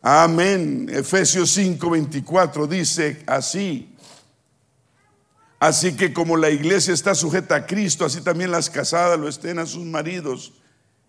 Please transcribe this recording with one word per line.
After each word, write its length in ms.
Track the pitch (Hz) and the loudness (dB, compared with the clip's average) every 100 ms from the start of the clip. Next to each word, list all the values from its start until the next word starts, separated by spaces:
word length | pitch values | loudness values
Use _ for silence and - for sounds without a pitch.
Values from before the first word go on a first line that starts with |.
Amén. 880 | 117 147 165 165 190 190 156 135 - | 6 6 6 4 2 0 -2 -4 -4
Efesios 560 | 104 104 190 175 185 165 | -4 0 2 2 2 2
cinco 400 | 196 190 160 170 | 2 0 0 0
veinticuatro 760 | 165 147 147 - 180 165 147 151 | 0 0 -6 0 2 2 0 -2
dice 560 | 185 165 - 151 147 - | -2 -2 0 -2 -4 -4
así: 720 | 135 - 185 196 131 - - - - _ _ _ _ _ _ _ _ _ _ _ _ _ _ | -2 -2 -4 -4 -6 -10 -20 -20 -20 _ _ _ _ _ _ _ _ _ _ _ _ _ _
"Así 380 | 151 - 180 139 | 2 4 -2 0
que 160 | 180 | -2
como 240 | 165 165 165 | 0 0 2
la 140 | 156 | 4
iglesia 420 | 147 156 190 151 | 2 2 2 2
está 220 | 170 196 175 | 0 0 0
sujeta 400 | 160 139 - 147 | 0 -2 0 -2
a 100 | - | 0
Cristo, 400 | 196 196 - 160 | -2 -2 0 -2
así 160 | 151 | -2
también 300 | 156 170 185 | -2 -2 0
las 180 | 170 - | -2 -2
casadas 500 | 151 135 170 175 165 | -4 -2 0 2 2
lo 80 | 147 | -2
estén 300 | 139 165 170 | -6 -8 -6
a 80 | 165 | -8
sus 180 | 170 | -10
maridos 720 | 170 160 156 180 147 123 - _ _ _ _ _ | -6 -6 -4 -6 -6 -8 -10 _ _ _ _ _